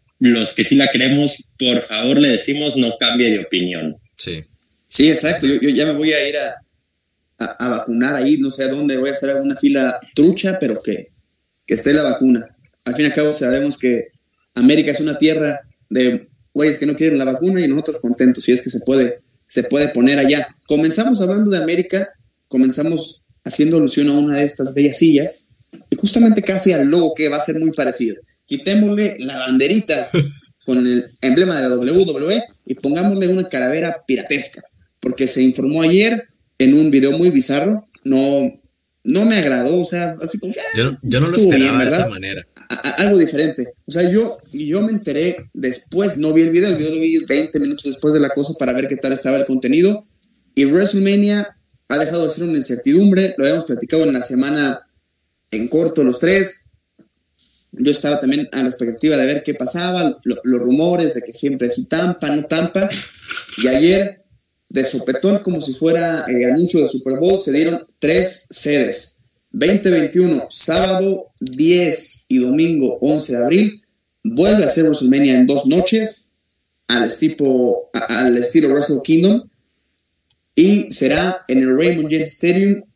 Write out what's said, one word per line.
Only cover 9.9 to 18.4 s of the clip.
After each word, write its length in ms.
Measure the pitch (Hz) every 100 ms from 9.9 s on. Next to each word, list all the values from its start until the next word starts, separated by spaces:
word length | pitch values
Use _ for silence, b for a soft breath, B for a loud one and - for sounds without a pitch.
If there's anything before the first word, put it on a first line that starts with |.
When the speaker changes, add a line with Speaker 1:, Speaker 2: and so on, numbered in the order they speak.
| - -
Speaker 3:
trucha, 440 | - 165 175 190 185
pero 200 | 131 107
que, 280 | - 92 - _ _ _ _ _ -
que 80 |
esté 180 | - 143
la 100 | 151
vacuna. 440 | 139 - 131 120 - _ _ _
Al 100 | 123
fin 120 | 127 147
y 20 |
al 60 |
cabo 180 | 151 151
sabemos 460 | 147 127 139 143 -
que 300 | 127 117 - _ _ _ _
América 360 | 123 127 156 147
es 100 | 143
una 160 | 151 -
tierra 440 | 156 156 147 143 - _ -
de 400 | 127 127 - - _ _
güeyes 260 | 139 151 139
que 80 | 143
no 80 |
quieren 240 | 143 160 139
la 60 |
vacuna 360 | 131 131 180 185
y 60 | 151
nosotros 320 | 147 156 147
contentos, 500 | 120 120 127 127